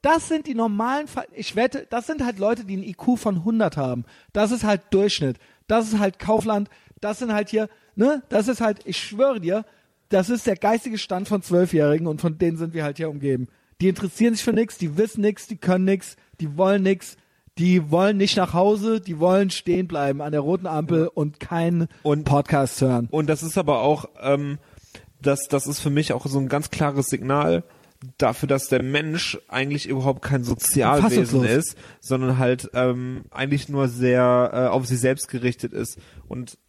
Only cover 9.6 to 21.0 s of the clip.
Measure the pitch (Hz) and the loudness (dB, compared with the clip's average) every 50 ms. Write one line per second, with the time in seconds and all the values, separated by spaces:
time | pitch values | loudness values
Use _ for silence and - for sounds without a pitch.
9.6 | 220 _ _ _ _ _ _ _ _ _ - 190 185 185 247 226 - - 190 175 | -2 _ _ _ _ _ _ _ _ _ 2 2 2 2 -2 0 0 -2 -2 0
10.6 | - 208 226 233 - 262 214 208 - - 190 185 202 - 208 196 - - 175 175 | 2 2 2 2 -2 -6 -8 -8 -6 -4 -4 -4 -2 -2 -2 -4 0 2 4 4
11.6 | 185 175 - 160 151 147 147 160 165 165 156 151 - 170 156 156 185 170 170 160 | 4 4 4 2 4 4 4 2 0 -2 -4 -2 -2 -2 0 2 0 0 0 -2
12.6 | 165 165 165 170 151 147 143 - 160 156 147 147 139 139 131 123 127 - _ _ | -6 -6 -4 -4 -4 -4 -4 -6 -8 -8 -6 -4 -2 -2 -2 -2 -2 -8 _ _
13.6 | _ _ _ _ 170 190 180 - 202 185 - - 226 233 226 208 - 240 226 208 | _ _ _ _ 2 2 2 2 -4 -6 0 2 2 4 4 2 0 0 2 2
14.6 | 233 202 - - 180 160 147 165 220 214 - - 202 214 202 - - - 220 160 | 0 -2 -4 -6 -6 -4 0 0 -2 0 0 0 0 0 0 -2 -10 -14 -14 -4
15.6 | - 180 185 185 190 190 196 185 - - - _ _ _ _ _ 165 151 143 160 | 0 0 2 2 4 2 0 0 -2 -12 -20 _ _ _ _ _ -8 -8 0 0
16.6 | 190 190 202 208 190 190 196 185 - - - _ _ _ _ _ _ _ _ - | 2 2 4 2 2 2 0 0 -4 -18 -20 _ _ _ _ _ _ _ _ 0
17.6 | 165 180 185 180 156 151 151 196 190 202 214 196 196 202 - 202 185 175 - 175 | 4 4 4 4 4 2 2 4 4 4 4 2 2 2 2 0 0 2 2 2
18.6 | 185 202 214 208 196 226 226 220 - 196 170 151 160 180 185 196 202 190 175 - | 4 4 4 2 2 0 0 -2 -2 -6 -2 2 4 4 4 4 4 2 -2 -4
19.6 | - 175 170 180 185 170 170 147 143 139 139 139 147 151 151 151 139 147 180 185 | -2 0 0 0 0 -4 -4 -2 0 0 -2 -2 -4 -2 -2 -2 0 0 -2 -2
20.6 | 185 175 156 156 156 156 175 160 | -2 -4 -4 -4 -2 0 2 2